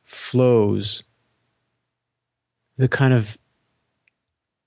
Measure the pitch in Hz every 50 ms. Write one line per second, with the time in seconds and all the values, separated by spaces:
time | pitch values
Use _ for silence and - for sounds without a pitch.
0 | _ - - - - - - 127 127 123 120 113 104 101 101 101 101 - - -
1 | - _ _ _ _ _ _ _ _ _ _ _ _ _ _ _ _ _ _ _
2 | _ _ _ _ _ _ _ _ _ _ _ _ _ _ _ 127 131 127 - -
3 | 139 131 127 117 104 107 - - _ _ _ _ _ _ _ _ _ _ _ _
4 | _ _ _ _ _ _ _ _ _ _ _ _ _